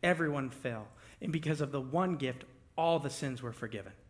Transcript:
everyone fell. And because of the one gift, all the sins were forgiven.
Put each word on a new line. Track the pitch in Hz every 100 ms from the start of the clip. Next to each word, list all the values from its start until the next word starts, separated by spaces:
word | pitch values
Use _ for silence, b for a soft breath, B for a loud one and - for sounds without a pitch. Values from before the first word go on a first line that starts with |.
everyone | 175 170 160 143 131
fell. | - 131 113 107 B B B
And | -
because | 160 156 151
of | 143
the | 139
one | 131 156 185 165
gift, | 131 127 - - - -
all | 165 165
the | 139
sins | - 139 127
were | 123
forgiven. | 110 117 107 98 101 -